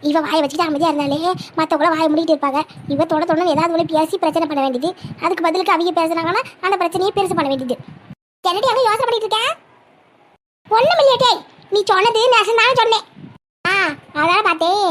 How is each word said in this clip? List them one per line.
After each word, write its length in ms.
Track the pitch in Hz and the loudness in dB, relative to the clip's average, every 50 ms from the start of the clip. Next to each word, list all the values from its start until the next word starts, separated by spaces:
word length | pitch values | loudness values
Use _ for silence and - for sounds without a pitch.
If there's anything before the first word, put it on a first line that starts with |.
| - 294 | -2 0
இவ 80 | 294 320 302 | 0 0 -2
வாயை 160 | 294 302 320 | 0 0 0
வச்சுக்கிட்டு 280 | 302 277 294 311 349 320 | 0 0 -2 -2 -2 -2
அமைதியா 200 | 302 285 320 330 | 0 0 0 0
இருந்தாலே 280 | 302 294 294 277 277 294 320 349 370 - - - - - | 0 0 -2 -2 -2 -2 -2 -2 -4 -4 -8 -10 -4 -4
மத்தவங்கள 320 | 320 320 330 311 311 339 320 | -2 0 0 0 2 2 2
வாயை 140 | 311 320 311 | 2 0 2
மூடிட்டு 220 | 302 311 330 320 320 | 2 0 2 2 0
இருப்பாங்க. 260 | 294 - 277 262 285 415 - - - - - 285 | 0 0 -2 -2 -2 -4 -6 -10 -18 -8 -6 -2
இவ 120 | 277 320 330 | -2 0 0
தொட 120 | 330 302 330 349 | 0 -2 0 0
தொடன்னு 240 | 330 311 359 359 294 | 0 0 2 0 0
ஏதாவது 200 | 285 320 339 339 | 0 0 0 0
ஒண்ணு 180 | 330 339 - 320 | 0 -2 0 0
பேசி 280 | 311 320 320 - 359 - | 0 0 0 -2 -2 -2
பிரச்சனை 240 | 311 294 330 330 302 | -2 0 -2 -2 -2
பண்ண 100 | 302 277 269 | -2 -2 -2
வேண்டியது. 240 | 269 254 247 269 349 370 - - - - - - | -2 -2 -2 -4 -4 -6 -6 -14 -16 -14 -4 -4
அதுக்கு 220 | 339 349 - 330 339 | -2 -2 0 0 0
பதிலுக்கு 280 | 320 370 370 - 370 | 0 0 0 0 0
அவங்க 180 | 320 339 359 330 349 | 0 0 0 0 0
பேசுனாங்கன்னா 440 | 330 320 339 330 330 330 359 440 523 - - - - | 0 0 -2 -2 -2 -2 -2 -2 -4 -6 -12 -6 -4
அந்த 100 | 370 403 370 | -2 -2 0
பிரச்சனையை 300 | 359 339 339 370 370 403 403 403 | -2 -2 -2 -2 -2 -2 0 -2
பெருசு 200 | 392 349 381 339 | -2 0 0 -2
பண்ண 100 | 302 277 269 | -2 -2 -2
வேண்டியது. 240 | 269 262 247 247 - - - - - - - - _ _ _ _ _ _ - | -4 -4 -6 -6 -8 -8 -20 -20 -20 -20 -20 -20 _ _ _ _ _ _ -2
என்னடி 200 | - 392 427 523 | -2 0 0 0
அங்க 120 | 427 508 523 440 | 0 2 2 0
யோசனை 180 | 415 440 466 466 | 0 0 0 -2
பண்ணிட்டு 200 | 480 453 440 392 | -2 -2 -2 -2
இருக்க? 140 | 427 427 466 539 659 - _ _ _ _ _ _ _ _ _ _ _ _ _ _ _ _ _ _ _ _ _ - | -2 -2 -2 -4 -4 -8 _ _ _ _ _ _ _ _ _ _ _ _ _ _ _ _ _ _ _ _ _ -2
ஒண்ணும் 320 | 427 440 508 605 698 679 | 0 2 2 2 4 4
இல்லையே 160 | 571 539 508 494 508 | 4 4 4 4 4
டேய், 180 | 480 403 - - - - - - - - | 2 2 0 -4 -18 -20 -20 -12 -4 -2
நீ 60 | 415 403 - | -2 0 2
சொன்னது 320 | 392 381 381 466 466 440 440 508 494 | 2 2 2 2 2 2 4 4 4
நெசம் 280 | 453 415 392 466 453 | 4 4 2 2 2
தானே 140 | 427 494 523 466 | 2 4 4 2
சொன்னேன். 240 | 453 466 440 427 - - - - - - - - _ _ _ _ _ 349 | 2 2 2 0 -2 -8 -20 -20 -20 -20 -20 -20 _ _ _ _ _ -2
ஆ, 40 | 381 392 381 320 294 285 - - - 294 | 0 0 0 -2 -4 -8 -14 -12 -4 -2
அதான 220 | 302 330 349 392 440 392 | 0 2 2 2 2 0
பார்த்தேன். 380 | 339 320 330 339 370 415 403 359 | 0 0 0 0 0 0 0 0